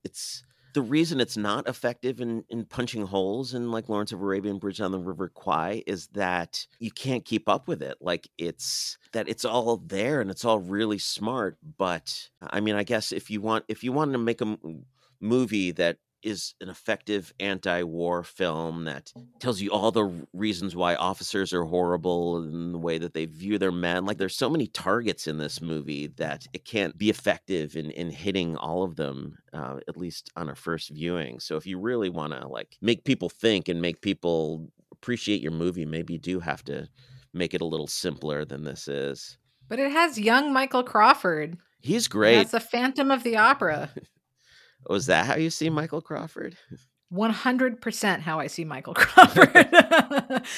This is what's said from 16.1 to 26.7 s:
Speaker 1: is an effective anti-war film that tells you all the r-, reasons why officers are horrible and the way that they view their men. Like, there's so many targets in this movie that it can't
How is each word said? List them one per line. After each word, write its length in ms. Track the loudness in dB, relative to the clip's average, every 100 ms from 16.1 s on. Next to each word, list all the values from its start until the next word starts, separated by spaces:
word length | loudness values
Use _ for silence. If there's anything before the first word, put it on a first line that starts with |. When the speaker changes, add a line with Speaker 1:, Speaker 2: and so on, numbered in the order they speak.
| _
Speaker 1:
is 320 | -6 -6 -8 -12
an 80 | -14
effective 680 | -8 -4 -4 -2 -2 -2 -6
anti-war 840 | -4 -2 0 0 -2 -2 -2 -2
film 600 | -4 -2 -2 0 -4 -6
that 280 | -8 -10 -14 -20 -20 -8
tells 200 | -4 -4
you 120 | -2
all 180 | 2 2
the 140 | 2
r-, 80 | 0 -2 -12
reasons 440 | -4 -2 -2 -4 0
why 180 | 0
officers 580 | 2 0 -2 -4 -2 0
are 120 | 0
horrible 720 | 0 0 2 0 0 0 0 -2
and 360 | -4 -6 -6
the 60 | -4
way 180 | -4 -2
that 160 | -4
they 120 | -4
view 340 | -6 -6 -4 0
their 140 | 0
men. 340 | 0 0 0 -2
Like, 120 | -2
there's 180 | -4 -2
so 120 | 0
many 200 | 0 -2
targets 580 | -4 0 0 0 -4 -4
in 120 | -6
this 220 | -6 -6
movie 460 | -6 -6 -6 -8 -8 -6
that 280 | -6 -6 -10
it 120 | -16
can't 320 | -6